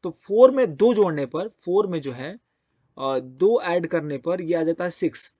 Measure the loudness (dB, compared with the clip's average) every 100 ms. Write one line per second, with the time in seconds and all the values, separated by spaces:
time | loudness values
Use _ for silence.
0 | -12 -14 -4 6 6 6 -2 2 2 4
1 | 0 0 -4 -6 -8 _ -2 0 0 -4
2 | -8 -10 -12 -14 _ _ _ _ _ -10
3 | -4 -4 -6 0 2 2 0 -2 -2 -6
4 | -4 -8 -6 -6 -2 -2 -2 -2 -6 -4
5 | -6 -6 -18